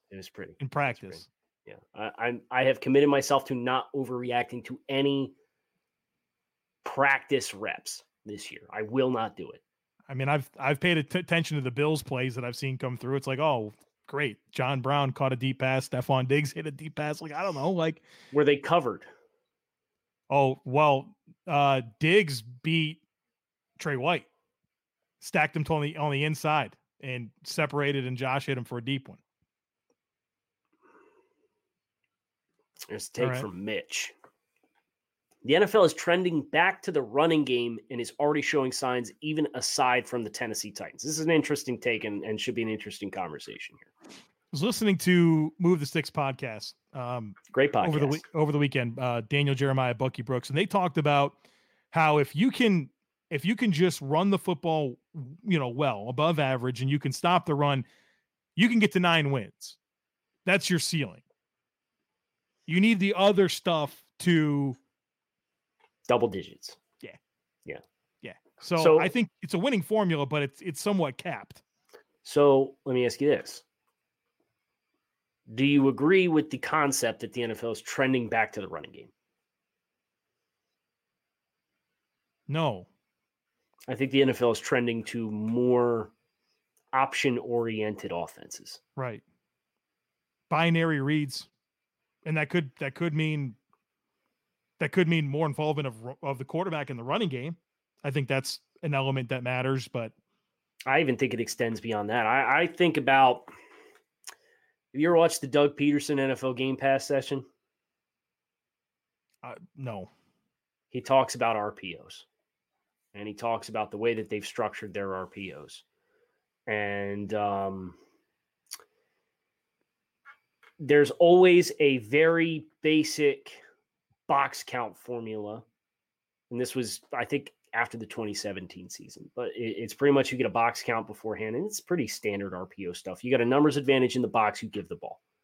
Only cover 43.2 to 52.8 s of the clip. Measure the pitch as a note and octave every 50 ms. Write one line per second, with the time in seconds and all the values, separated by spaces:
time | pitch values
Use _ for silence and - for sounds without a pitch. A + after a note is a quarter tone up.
43.2 | F#2 E2 D2+ C#2+ - - G#1+ - - - - - _ _ _ _ - - - -
44.2 | - _ _ _ _ _ - C#3 D#3 A#3 A#3+ - G#3+ G#3 G3 E3 - F3+ F3+ F3
45.2 | E3+ E3 D#3+ D#3 D#3 D#3 - - F#3 E3+ F#3 D#3+ D3 C#3 - E3 D3 - - -
46.2 | C#3+ C3+ C3 - - B2 A2 G#2 - - - _ _ _ - C#3+ B2 A#2+ B2 B2
47.2 | A2+ G#2 G2 - _ _ - B2+ C3+ C#3+ - A#2 G2+ E3+ D3+ D3+ C#3+ C#3 C#3+ D#3
48.2 | - - - D#3+ D#3 D3 D3 D3 D3 C#3 C3+ C#3 A#2+ A#2+ A#2 B2+ C3 B2 A#2+ A#2+
49.2 | A2 G#2+ E3 C#3+ C#3+ C#3+ C#3 C3 C#3 C3+ C3+ C3+ C3 B2 A#2+ A2 C3 C3 - -
50.2 | A#2 G#2+ C3 B2 - - C3 D3+ G3+ G3+ - G3+ F3+ F3+ - E3 D3 D3 D3 C#3+
51.2 | C#3+ C#3+ - _ _ _ _ _ _ _ _ _ _ _ - E3 D#3+ D#3 D3+ D3+
52.2 | C#3+ - - C#3+ G#3 C4+ - - B3+ A3+ G3 F3